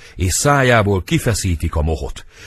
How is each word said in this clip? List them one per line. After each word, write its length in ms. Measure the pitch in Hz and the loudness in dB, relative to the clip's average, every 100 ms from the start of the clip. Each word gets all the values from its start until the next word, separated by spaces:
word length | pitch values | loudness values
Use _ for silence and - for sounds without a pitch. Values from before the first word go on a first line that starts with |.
| - - | -18 -6
és 180 | 95 | -2
szájából 680 | - 147 143 131 117 101 98 | 0 2 2 4 4 4 0
kifeszítik 720 | 90 165 - 104 95 82 85 - | 0 -2 0 -2 -2 -2 -2 -2
a 60 | |
mohot. 440 | 76 76 67 - - - | -2 -2 -6 -10 -16 -20